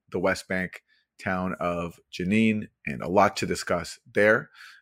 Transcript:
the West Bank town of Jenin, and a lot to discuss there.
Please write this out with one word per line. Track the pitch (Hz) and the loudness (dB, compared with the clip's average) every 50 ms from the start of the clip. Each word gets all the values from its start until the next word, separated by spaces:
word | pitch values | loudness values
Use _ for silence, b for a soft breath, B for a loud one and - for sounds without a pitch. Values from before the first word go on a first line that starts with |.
| _ _ | _ _
the | - 92 | -4 0
West | 87 95 92 - - | 0 0 0 -2 -4
Bank | - 95 92 92 90 - - _ _ _ _ _ _ _ - | -4 -4 -4 -4 -6 -8 -14 _ _ _ _ _ _ _ -10
town | - 98 95 92 92 92 - - | -6 -4 -4 -2 -2 -4 -4 -4
of | 85 87 87 85 85 85 - - _ _ - | -4 -2 -2 -4 -6 -8 -10 -14 _ _ -8
Jenin, | - 90 90 104 110 113 110 107 107 - - _ _ - | -4 -2 2 2 4 4 2 2 -2 -4 -10 _ _ -12
and | - 71 60 | -10 -8 -6
a | 52 82 | -4 2
lot | 90 101 98 101 - | 4 4 4 4 2
to | - - | 0 -4
discuss | 87 90 - - - 92 87 85 - - - _ - - | -4 -4 -4 -4 -2 -4 -4 -4 -8 -14 -18 _ -4 2
there. | 107 104 107 110 127 160 B B B B B B B | 4 6 6 4 4 0 B B B B B B B